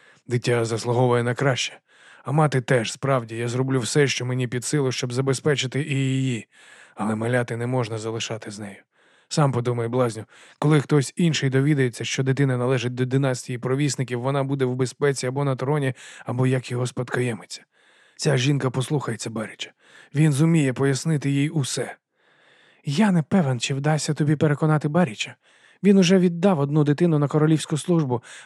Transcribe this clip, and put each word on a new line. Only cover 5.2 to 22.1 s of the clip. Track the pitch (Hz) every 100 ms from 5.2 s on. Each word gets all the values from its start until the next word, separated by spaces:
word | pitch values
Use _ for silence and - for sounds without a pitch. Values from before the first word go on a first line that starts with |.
| 135 127 156 135 127 131
і | 151
її. | 135 135 131 131 117 - _ - - -
Але | - 104
маляти | 110 113 123 120 117
не | 120
можна | 131 110 113
залишати | 113 113 - 110 -
з | 101
нею. | 104 98 _ _ _ _ -
Сам | - 143
подумай, | 117 120 120 117
блазню, | 123 123 107 101 - - -
коли | 151 151
хтось | 131 151 127 -
інший | 175 143 135
довідається, | 131 139 147 127 -
що | 117 -
дитина | 131 131 135 123
належить | 123 131 120
до | 123 127
династії | 135 139 123 - 123
провісників, | 127 135 147 - 120 123
вона | 127 143
буде | 135 139
в | 127
безпеці | 127 127 - 143 139 127
або | 131
на | 143 127
троні, | 131 151 135 - - -
або | - 123 131
як | 131 -
його | 123 123
спадкоємиця. | - 123 127 123 110 - - _ _ _ _ _ -
Ця | 151 135
жінка | 131 143 131
послухається | 131 127 151 123 113 117
Баріча. | 113 104 - - _ _ - -
Він | 143 156
зуміє | 135 165 165 139
пояснити | 123 139 131 165 151 139
їй | 139 143
усе. | 156 127 - - - _